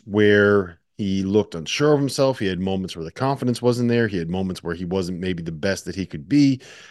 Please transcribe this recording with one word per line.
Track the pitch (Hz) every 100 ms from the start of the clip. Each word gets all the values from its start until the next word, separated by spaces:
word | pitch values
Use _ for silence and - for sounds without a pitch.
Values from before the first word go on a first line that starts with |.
| 107
where | 104 104 104 104 101 90 85 _ -
he | 101 95
looked | 95 104 101
unsure | 85 76 - 147
of | 147
himself. | 139 131 135 127
He | 98
had | 90
moments | 95 95 90 85
where |
the | 80
confidence | - 131 135 123 120
wasn't | 120 120 120
there. | 117 113
He | 98
had | 82
moments | 92 95 90
where | 85
he | 85 90
wasn't | 95 87 87
maybe | 92 85
the | 85
best | 80 98 92
that | 90
he | 90 90
could | 80 71
be. | 143 139 131 - - -